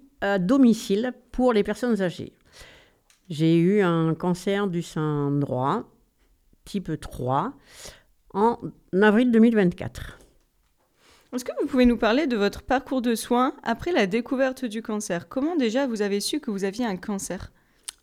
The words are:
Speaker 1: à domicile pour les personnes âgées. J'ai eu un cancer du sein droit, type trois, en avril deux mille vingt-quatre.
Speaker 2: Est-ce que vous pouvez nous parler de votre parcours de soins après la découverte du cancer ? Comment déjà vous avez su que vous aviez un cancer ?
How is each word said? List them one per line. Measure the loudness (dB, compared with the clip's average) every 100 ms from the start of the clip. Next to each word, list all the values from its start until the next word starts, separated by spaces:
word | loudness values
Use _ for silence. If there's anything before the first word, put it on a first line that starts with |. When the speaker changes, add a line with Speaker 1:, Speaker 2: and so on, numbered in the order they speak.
| -16 _
Speaker 1:
à | -2 0
domicile | 2 6 6 4 0 -2 -2 -8 _
pour | 0 2
les | 4
personnes | 0 -2 -2 0
âgées. | -2 -6 -12 -18 _ -20 -20 -20 _ _ _ _ -10
J'ai | 0 2 4
eu | 4 4
un | 2 2 0
cancer | 0 -2 -2 -2 -2 -2
du | -4
sein | -6 -4 -2 -2 0
droit, | -2 -2 -2 -2 -2 -6 _ _ _ _ _ _ _ -10
type | -8 -6 -8
trois, | -10 -8 -4 -2 -4 -8 _ -20 -20 -20 _ _ _
en | 0 0 0 -8 -14 _ 4
avril | 6 6 4
deux | 6
mille | 6 6
vingt-quatre. | 2 0 -8 -12 -16 -18 -20 _ _ _ _ _ _ _ _ _ _
Speaker 2:
Est-ce | -10
que | -6 -6
vous | 0
pouvez | 4 4
nous | 4
parler | 2 2 2
de | 0
votre | 0 -2
parcours | -2 -2 0 -2
de | 0
soins | -2 0 0 0 -2
après | -6 -4 -2
la | 0 2
découverte | 0 -2 -2 -2 -2 -8
du | -8
cancer ? | -6 -6 -6 -6 -6
Comment | -4 -2 0
déjà | 0 0 -2
vous | -2
avez | -2 -2
su | -2 -4
que | -4
vous | -4
aviez | -4 -4
un | -4 -4
cancer ? | -6 -6 -6 -10 -12 _ _ _ -20 -20